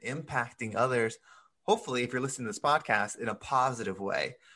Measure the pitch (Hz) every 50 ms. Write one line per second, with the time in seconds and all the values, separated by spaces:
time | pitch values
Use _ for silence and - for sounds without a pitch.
0 | - 117 139 160 147 - 143 123 120 120 - - 117 110 104 110 123 131 127 120
1 | 113 113 - - _ - - - - _ _ _ _ - 214 220 - - 127 123
2 | 123 120 127 127 131 135 - - 120 107 104 - - 147 147 156 - - 110 104
3 | 104 107 - - 117 113 104 - - - 139 127 127 131 123 117 104 98 92 95
4 | 98 98 - - 71 - - - _ - -